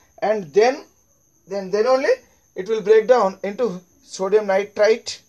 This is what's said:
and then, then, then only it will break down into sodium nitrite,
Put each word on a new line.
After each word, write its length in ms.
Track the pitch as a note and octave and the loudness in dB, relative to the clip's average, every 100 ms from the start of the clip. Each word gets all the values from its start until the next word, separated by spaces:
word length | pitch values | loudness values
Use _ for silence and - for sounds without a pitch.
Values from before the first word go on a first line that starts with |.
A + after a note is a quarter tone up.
| _ _ | _ _
and 220 | F#3+ G#3+ E3 | -4 -4 -2
then, 300 | F3+ A#3+ C#4+ - _ _ _ _ _ - | 2 2 0 -8 _ _ _ _ _ -12
then, 240 | G3 F#3+ | -10 -4
then 160 | G3+ A#3 | 0 2
only 220 | C4 D4+ C5 _ _ _ | 2 2 -2 _ _ _
it 140 | - F#3 | -10 -4
will 120 | A3 | -2
break 280 | G3 A3 G#3 | 2 4 4
down 320 | B3 G3 F#3+ | 2 2 -2
into 380 | G3 G3+ A#3 F3+ - _ | -8 -4 -4 -6 -14 _
sodium 420 | _ - F#3+ G#3 G#3 | _ -8 0 0 0
nitrite, 760 | F#3+ G3+ - G#3 A#3 - - | -2 -4 0 0 0 -6 -16